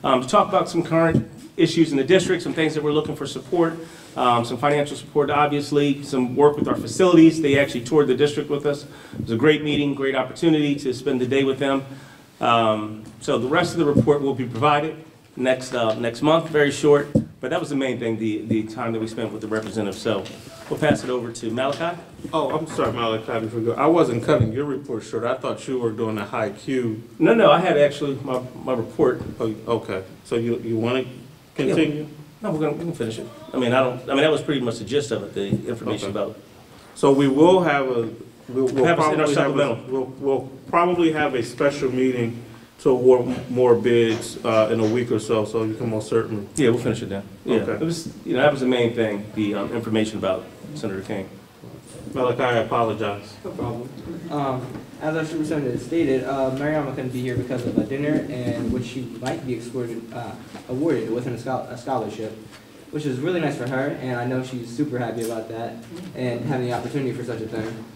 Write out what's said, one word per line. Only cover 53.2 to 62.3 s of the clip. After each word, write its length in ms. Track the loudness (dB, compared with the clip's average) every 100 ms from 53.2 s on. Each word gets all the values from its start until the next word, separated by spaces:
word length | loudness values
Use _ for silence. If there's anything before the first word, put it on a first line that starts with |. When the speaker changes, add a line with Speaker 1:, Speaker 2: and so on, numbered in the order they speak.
| -12 -14
Speaker 3:
No 60 | -12
problem. 380 | -8 -6 -6 -10 -14 -12 -12 -6
Um, 360 | -4 -2 -4 -6 -12 -14 -8
as 120 | -4
our 100 | -2 -4
superintendent 540 | -4 -2 -2 -2 -4
stated, 440 | -2 0 2 2
uh, 280 | 0 -2 0
Mariama 420 | 0 -2 -2 -2
couldn't 180 | -4 -6
be 80 | -4
here 160 | -2 -4
because 300 | -4 -4 -2
of 100 | -2
a 80 |
dinner, 420 | -2 -2 0 0 -2
and 420 | -6 -4 -2 -2
which 140 | -2 -4
she 160 | -8 -10 -8
might 260 | -6 -6 -6
be 80 |
excluded, 560 | -6 -6 -6 -6 -8 -10
uh, 180 | -12 -12 -12 -16 -16 -8
awarded 400 | -2 0 0 0
with 160 | -4 -4
an 120 | -6
schol-, 280 | -4 -4 -6
a 80 | -10
scholarship, 560 | -4 -4 -4 -6 -10